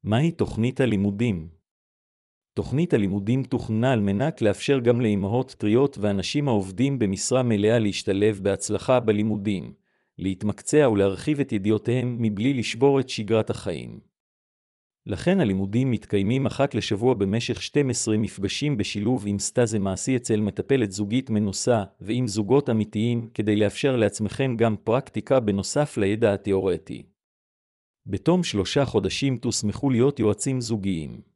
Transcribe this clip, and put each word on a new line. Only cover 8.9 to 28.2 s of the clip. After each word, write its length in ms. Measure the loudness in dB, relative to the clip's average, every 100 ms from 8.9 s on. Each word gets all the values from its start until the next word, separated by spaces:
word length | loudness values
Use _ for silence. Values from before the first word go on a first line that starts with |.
| 2
בלימודים, 720 | 2 0 0 -2 -2 -4 -6 -18 _ _ _ -6
להתמקצע 720 | -6 -2 -4 -6 0 4 4
ולהרחיב 500 | 4 2 2 -2 -2
את 120 | 0
ידיעותיהם 640 | 0 2 0 0 -2 -2 0
מבלי 340 | -2 0 0
לשבור 460 | 0 -2 2 4 4
את 80 | 0
שגרת 420 | -6 0 0 0
החיים. 500 | -4 -6 -8 -10 -16 _ _ _ _ _ _ _ _ _ _ -10
לכן 320 | -4 0 2
הלימודים 500 | 2 0 0 0 0
מתקיימים 560 | -2 0 0 0 0 -2
אחת 280 | 0 0
לשבוע 400 | 0 -2 0 2
במשך 480 | 2 0 0 -2 -6
שתים 280 | -2 -2 0
עשרה 260 | -2 0 0
מפגשים 600 | 0 -4 -6 -2 -2 -2
בשילוב 480 | -4 -2 -2 0 -2
עם 120 | -4
סטאזה 400 | -2 0 0 0
מעשי 380 | -2 -4 -2 -2
אצל 240 | 0 0
מטפלת 520 | 0 -4 0 0 0
זוגית 380 | -2 -2 -2 0
מנוסה 540 | -2 0 -2 0 0 0 _
ועם 280 | -6 -4 -2
זוגות 420 | -2 2 2 2
אמיתיים 580 | 0 0 -2 -2 -2 -6
כדי 220 | -4 0 2
לאפשר 400 | 2 2 0 2
לעצמכם 600 | 2 0 -6 -2 -2 2
גם 200 | 0 0
פרקטיקה 640 | 0 -2 0 -10 2 2
בנוסף 560 | 2 -2 0 -2 -2 0
לידע 380 | 0 2 2
התיאורטי. 720 | 2 0 0 0 -2 -6 -14 -14 _ _ _ _ _ _ _ _ _ -8
בתום 380 | -2